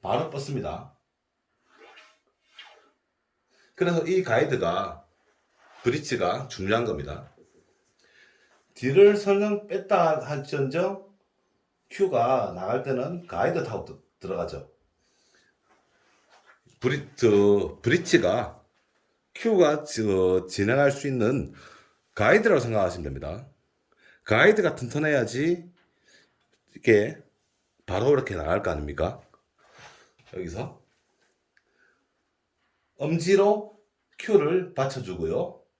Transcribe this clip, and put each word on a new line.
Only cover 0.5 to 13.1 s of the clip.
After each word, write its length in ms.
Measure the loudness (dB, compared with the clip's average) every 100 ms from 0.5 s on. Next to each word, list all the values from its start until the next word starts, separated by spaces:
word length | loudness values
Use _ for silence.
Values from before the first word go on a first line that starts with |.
| -8 -8 -10 -16 _ _ _ _ _ _ _ _ _ -20 -20 -20 _ _ _ _ -20 -20 -20 _ _ _ _ _ _ _ _ _
그래서 300 | -4 0 0 0
이 160 | -2
가이드가, 840 | 2 0 2 0 -2 -2 -6 -10 _ _ _ _ _ _ _ -4
브릿지가 640 | -2 -2 -4 -2 -2 -2 -8
중요한 360 | -8 -2 0
겁니다. 480 | -2 -6 -10 -12 -16 _ _ _ _ _ _ _ _ _ _ _ _ _ _
뒤를 420 | -6 2 8 8 8
설령 520 | 2 0 0 -4 -6
뺐다 520 | -10 0 2 4 0
할지언정 880 | -4 -8 -6 -4 -2 -2 -2 -4 -14 _ _ _ _ _ _ _ _
큐가 600 | -2 0 2 2 0 0
나갈 280 | -6 -4 -4
때는 440 | -2 -4 -4